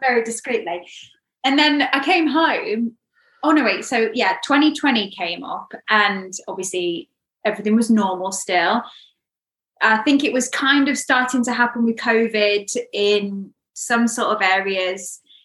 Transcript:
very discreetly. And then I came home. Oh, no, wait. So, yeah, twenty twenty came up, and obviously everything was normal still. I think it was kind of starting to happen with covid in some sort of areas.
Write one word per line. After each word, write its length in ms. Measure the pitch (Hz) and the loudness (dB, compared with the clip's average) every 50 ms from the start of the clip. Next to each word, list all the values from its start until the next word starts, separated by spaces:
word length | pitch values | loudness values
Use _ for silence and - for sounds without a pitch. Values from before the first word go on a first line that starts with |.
very 220 | 269 254 247 233 226 | -2 0 0 0 0
discreetly. 640 | 226 226 - - 269 240 - - 165 175 180 175 - - - - - _ _ _ _ _ _ - | -2 -6 -8 -6 -4 -4 -4 -4 -6 -8 -8 -10 -14 -18 -20 -20 -20 _ _ _ _ _ _ -2
And 140 | 269 277 294 | 0 2 4
then 240 | 302 302 294 294 254 - 269 | 4 4 2 2 0 0 0
I 100 | 285 277 | 0 0
came 240 | 302 370 349 320 294 | 2 2 2 2 2
home. 680 | 254 320 330 302 233 165 - 180 208 226 233 226 - _ _ _ _ _ _ _ _ _ - | 2 2 2 2 0 -2 -2 -4 -4 -2 -4 -4 -6 _ _ _ _ _ _ _ _ _ 0
Oh, 80 | 302 | 2
no, 120 | 320 302 254 | 2 4 2
wait. 200 | 208 190 190 - | 2 0 -2 -4
So, 240 | - 254 233 226 220 220 | -2 0 0 0 0 0
yeah, 240 | 247 220 - 311 - - | 0 0 0 0 -2 -2
twenty 280 | - 277 285 302 311 302 | 0 2 4 4 4 2
twenty 380 | - - 285 247 226 202 196 | 2 2 2 2 2 0 -4
came 320 | - - 180 170 175 170 - | -6 -8 -6 -6 -6 -8 -8
up, 300 | - 170 180 - - - - - - | -10 -10 -10 -12 -14 -18 -14 -4 0
and 440 | 214 214 208 202 196 190 190 190 185 - - - | 2 4 4 2 0 -2 -6 -10 -14 -14 -12 -12
obviously 600 | 185 190 180 - - 185 175 175 170 170 - - _ _ _ _ _ _ - | -10 -8 -8 -6 -4 -4 -2 -2 -4 -6 -8 -14 _ _ _ _ _ _ -4
everything 300 | 214 208 208 208 214 214 | -4 -4 -2 0 2 2
was 140 | 233 226 220 | 4 4 4
normal 420 | 226 214 196 190 185 175 185 190 | 4 4 2 2 -2 -4 -4 -6
still. 500 | 190 - - - 185 180 170 180 214 240 - - - - - _ _ _ _ _ _ _ _ _ _ _ _ _ _ - | -6 -6 -4 -2 0 2 2 2 2 0 -2 -6 -12 -20 -20 _ _ _ _ _ _ _ _ _ _ _ _ _ _ -2
I 160 | - 220 220 220 - | 2 2 2 2 4
think 200 | 302 277 277 285 | 2 2 2 2
it 80 | - | 0
was 160 | 240 254 247 - | 0 -2 -2 -2
kind 380 | - - 277 269 277 285 277 285 | -4 -2 0 2 2 4 2 2
of 100 | 269 - | 0 -2
starting 460 | - - 262 254 247 247 - 254 233 | 0 0 2 2 2 2 0 0 0
to 80 | 247 233 | 0 0
happen 300 | 233 240 233 - 240 233 | 0 0 0 0 0 0
with 140 | 226 226 226 | 0 0 0
covid 720 | - 233 226 220 226 220 220 214 208 208 202 202 202 - - 240 240 - - | 0 0 2 2 2 2 2 2 2 2 2 0 -2 -4 -6 -6 -6 -6 -4
in 600 | 208 202 208 208 208 202 202 196 196 196 - - _ _ _ _ | 0 2 2 2 2 0 -2 -6 -8 -10 -12 -16 _ _ _ _
some 340 | - - - 240 233 233 226 | -12 -4 -2 0 2 2 0
sort 280 | - 240 214 - 214 | 0 0 -2 -2 0
of 60 | 202 | 0
areas. 800 | 196 185 190 196 190 196 196 185 185 185 190 196 - - - - _ _ _ _ _ | 2 2 2 2 0 0 -2 -2 -2 -2 -4 -6 -8 -12 -16 -16 _ _ _ _ _